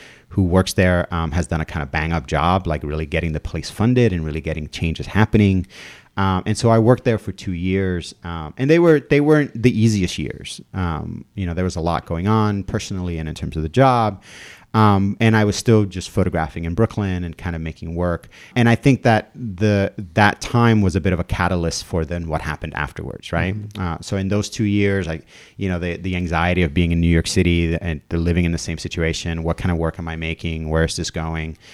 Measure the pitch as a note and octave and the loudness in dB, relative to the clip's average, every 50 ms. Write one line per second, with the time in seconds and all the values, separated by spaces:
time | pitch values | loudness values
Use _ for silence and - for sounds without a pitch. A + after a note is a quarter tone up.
0 | - - - - _ _ - G2+ F#2+ E2+ F2+ F#2 F#2 - - - F#2 F2+ F2+ F2 | -20 -20 -20 -20 _ _ -2 0 0 2 4 2 2 2 2 2 4 4 4 2
1 | - - F2 E2 E2 D2+ C#2+ F2 - - F2 D#2 D#2 - - D#2+ C#2+ C2 - D#2 | 0 -2 -2 -4 -2 -2 -2 -2 -2 -2 -2 -4 -4 -4 -6 -8 -6 -4 -4 -4
2 | D#2 D#2+ E2 D#2+ C2 - D#2 C#2+ D#2 E2+ F#2 F#2+ F#2 E2 D#2 D2+ D#2 D2 D2+ D#2 | -2 0 -2 -4 -2 -2 -2 0 2 2 0 0 0 -2 -4 -4 -4 -6 -4 -4
3 | D#2 C#2+ E2 D#2+ E2 D#2+ D2+ D#2 - - - D#2+ - - - - G#2 B2 B2+ B2 | -4 -2 -2 -2 -2 -2 -4 -4 -6 -6 -8 -8 -8 -8 -4 0 2 2 4 4
4 | A#2+ G#2+ F#2 E2 D#2 D2+ D2 D#2+ D#2 D#2 D2+ D#2 D2+ - - - F2+ E2 D2+ - | 4 2 2 0 -4 -4 -6 -6 -4 -6 -6 -6 -8 -10 -6 -4 -4 -4 -2 -4
5 | - - - G2+ A2 - - A2 G#2 G2 F#2+ F#2 F2 - - - - - - - | -8 -2 2 2 2 4 4 4 4 4 4 2 -2 -4 -12 -20 -20 -20 -20 -20
6 | _ _ - G2 G2 F#2+ F#2 F#2 - G#2+ G#2 - A#2+ A#2 A2+ A2+ G#2+ A#2+ B2+ - | _ _ -4 -2 0 0 0 -2 -2 -4 -4 0 2 4 4 6 6 4 4 4
7 | - B2 A2+ - - F#2+ - - - G2+ F2+ E2+ F2+ F#2 F#2+ G2 F#2+ F#2 F2+ E2+ | 2 -2 -2 -2 -4 -10 -12 -10 -8 -6 -6 -2 -2 0 0 0 0 0 -2 -4
8 | - - - _ - E2+ E2 E2 D#2 D2 - - C3 C#3+ D#3+ E3+ F3 E3 D#3 C#3+ | -6 -10 -16 _ -12 -10 -10 -8 -10 -10 -6 -4 2 4 4 6 6 6 6 4
9 | C3 - D3 D3 D3 D#3 D3+ D3+ C#3+ - - A2+ A2 B2+ E2+ G#2+ A2 A2+ G#2+ G2 | 4 2 2 4 6 6 4 4 4 0 -4 2 2 4 4 6 4 4 4 2
10 | F2+ - - - D2 - - - - - - - - _ - F#2+ F2+ E2+ D#2+ D2 | 0 -2 -2 -6 -6 -8 -8 -12 -14 -14 -16 -16 -16 _ -6 -4 -2 -2 -4 -4
11 | D#2 E2 E2 - - _ - G2+ F#2 F2 E2 F2 F#2 F#2 - E2+ D#2+ E2+ E2+ - | -6 -8 -10 -12 -14 _ -10 -6 -6 -4 -2 -2 -2 -2 -2 -2 -2 -2 -2 -2
12 | - - E2+ E2+ F#2 G#2 A2 A2 G#2+ G#2 G2+ G2 F#2 - G#2+ G#2 - - G2+ F#2 | -4 -4 -6 -2 0 2 2 2 2 0 -2 -4 -4 -4 -6 -6 -6 -6 -8 -6
13 | F2+ F2 E2 D#2+ D#2 D#2 D#2 - - D2+ - D#2+ D#2 D#2 - B2+ C3+ C3 B2 A#2 | -6 -6 -6 -6 -6 -8 -8 -8 -8 -6 -4 -4 -4 0 2 4 4 4 4 2
14 | A2 G#2 G2 - - - - - - - - - - - - A2 G#2+ G#2+ G2+ F#2+ | 0 0 -2 -6 -16 -20 -20 -20 -20 -20 -20 -20 -14 -2 2 4 6 6 6 4
15 | G2 G2+ G2+ - A2+ A2 A2 G#2+ G#2 G#2 G2 - - A#2+ A2+ G#2+ G#2 F#2+ F#2 F#2 | 2 0 0 2 2 4 4 4 2 2 0 0 2 4 4 4 4 0 -4 -10
16 | - - - G#2 F2 E2+ - E2 D#2 D2+ - E2+ E2+ E2+ E2+ G#2+ A2+ - - A2 | -10 -4 -2 0 0 0 0 -2 -4 -4 -6 -6 -4 -4 0 0 0 0 0 -4
17 | G2+ F#2+ F2+ F2 F2 E2 D#2 - - F2 E2 D#2+ D#2+ D#2+ - - E2 E2 E2+ E2+ | -2 -2 -2 -4 -4 -6 -10 -8 -6 -6 -6 -4 -6 -8 -8 -10 -10 -8 -4 -2
18 | F2+ F2 E2+ - - - - - - - - B2 A#2 A#2 A#2 - - C#3 B2 - | -2 -2 -2 -4 -8 -16 -20 -20 -20 -6 0 2 4 4 4 6 4 4 4 4
19 | - A#2+ A2 G#2+ - _ _ - B2+ G#2+ F2+ F2 G#2+ G#2 G2+ G2 G2 - - A2+ | 4 4 4 4 0 _ _ -12 -10 -10 -4 0 2 2 2 2 0 0 -4 -8
20 | G2+ F2 - G#2+ G2+ G#2 - - - - - A#2+ A#2 A#2 A2 G#2+ G2 F#2 E2 F#2 | -12 -4 2 4 4 4 4 0 -8 -2 2 4 4 6 6 4 4 2 2 2
21 | D2+ F#2+ F2+ E2 E2+ - - - F2 F2 F2+ F2 E2+ E2 - - - - F#2 E2+ | 0 2 0 0 0 -2 -2 -2 0 0 0 0 -2 -2 -4 -6 -8 -4 -4 -4
22 | D#2+ C#2+ F2 F2 E2+ D#2+ D#2+ D#2 - E2 D2 - - D#2 - - D2 - - - | -2 -2 -6 -8 -6 -4 -6 -6 -6 -6 -8 -8 -10 -8 -6 -6 -6 -6 -8 -12
23 | - - - - - - F2 E2 E2+ F#2+ G#2+ G#2+ G#2+ G#2 - G2+ F#2 E2+ E2 - | -12 -10 -12 -12 -8 -4 -2 -2 0 -2 -2 -6 -10 -12 -8 -6 -4 -4 -4 -6
24 | - - G2+ F#2+ F#2+ F#2+ G2+ G#2 G2+ - - - G#2+ G2+ G2+ G2+ G2+ G2+ G2 G2 | -6 -6 -4 -2 -2 0 0 0 -2 -4 -4 -2 0 2 2 2 2 2 0 0
25 | F2 D#2+ D#2+ D#2 - _ - - - - _ - G2 F#2+ F2+ E2+ F2+ F2 E2+ - | -2 -4 -6 -8 -10 _ -20 -20 -20 -20 _ -6 -4 -4 -2 -2 -4 -4 -6 -6
26 | F2 F#2+ F#2 F2+ F2+ D#2+ E2+ E2 E2+ F2+ F2 F2 F2 D2 D2 F2 F2 E2 E2+ E2+ | -4 -4 -4 -2 -2 -2 0 2 2 2 2 2 0 2 2 0 2 2 2 2
27 | E2+ E2+ E2 E2 - - - F#2 E2+ F2 E2+ E2+ E2+ E2 E2 D#2+ E2+ E2+ D#2+ C#2+ | 4 4 4 2 2 2 0 2 2 4 2 2 2 0 -2 -4 -4 -6 -6 -8
28 | _ - E2+ E2+ E2+ F2 E2 F2+ F2 E2+ E2+ D#2+ - E2+ D#2+ D2+ - - - F2+ | _ -6 -4 -2 0 2 2 2 2 0 0 -2 -4 -8 -8 -8 -8 -8 -4 -2
29 | D#2+ E2 D#2+ - - F2 E2 E2 D#2+ E2 E2 - - F#2 F2 E2 D#2+ D#2+ - - | -2 -2 -2 -4 -6 -6 -6 -4 -4 -4 -4 -2 -2 -2 0 0 -2 -4 -4 -6
30 | E2+ E2 E2 D#2+ D#2+ E2 D#2+ - - E2 D#2+ D#2+ D#2+ D#2 D#2+ D#2+ D#2+ D#2+ - F2 | -10 -10 -8 -6 -6 -6 -6 -6 -6 -6 -6 -6 -4 -2 0 0 0 0 -2 -6
31 | E2+ - - E2 D#2+ D#2+ E2 D#2+ D#2+ D#2+ D2+ _ - - | -8 -6 -6 -6 -6 -4 -4 -4 -6 -6 -10 _ -18 -20